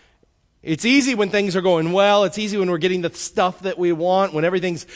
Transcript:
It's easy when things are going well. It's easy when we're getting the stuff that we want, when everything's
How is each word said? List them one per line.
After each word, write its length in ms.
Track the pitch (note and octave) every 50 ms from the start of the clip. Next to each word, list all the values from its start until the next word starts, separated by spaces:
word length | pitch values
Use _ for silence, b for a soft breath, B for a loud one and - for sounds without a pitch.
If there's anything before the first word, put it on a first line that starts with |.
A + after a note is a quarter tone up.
| b b b b b _ _ _ _ _ _ _ -
It's 200 | - D#3+ D3+ -
easy 300 | A3+ C4 C#4+ C4 C4 B3+
when 160 | G#3 G#3 G3
things 240 | - G#3 G3+ G3+ E3
are 80 | F#3+ F3
going 300 | F#3 F3+ E3 D#3+ E3 F3
well. 320 | F#3+ G3 G3+ G#3 G3+ G3+
It's 140 | F#3 - G#3
easy 180 | G#3+ G#3+ G3
when 160 | G#3+ F#3+ F3+ F3+
we're 60 | E3
getting 240 | D3+ F#3 F#3 F#3 E3+
the 120 | E3 -
stuff 460 | - - - - - F#3+ F#3 F3+ -
that 180 | F3+ F#3+ F3 D#3
we 140 | F3+ F3 E3+
want, 420 | D#3 E3 F3+ F#3 F#3+ G3 F#3+ D3+
when 100 | D3+ D#3
everything's 400 | F3 F#3 F#3 F3 F#3 F3 D#3 - B B